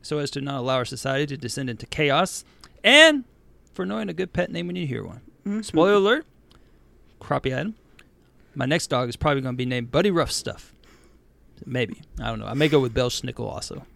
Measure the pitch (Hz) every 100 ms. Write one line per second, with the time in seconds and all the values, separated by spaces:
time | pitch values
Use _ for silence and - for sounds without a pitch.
0 | - 151 143 143 139 139 127 131 123 127
1 | 135 135 147 139 120 - 135 113 - -
2 | 147 139 185 - - _ - - 202 277
3 | 320 294 240 _ _ - _ - 185 214
4 | 214 170 185 180 180 170 175 180 160 117
5 | 95 - - _ 196 208 208 160 180 208
6 | 196 269 - _ _ - - _ _ _
7 | - _ - 135 131 131 175 220 _ -
8 | _ _ _ _ _ - 131 139 - 127
9 | 127 117 156 139 131 123 127 123 120 139
10 | 196 170 139 - - - - _ - -
11 | _ - _ _ _ - - 127 120 -
12 | - - 113 113 104 127 151 147 131 113
13 | 123 - 127 117 110 117 - - -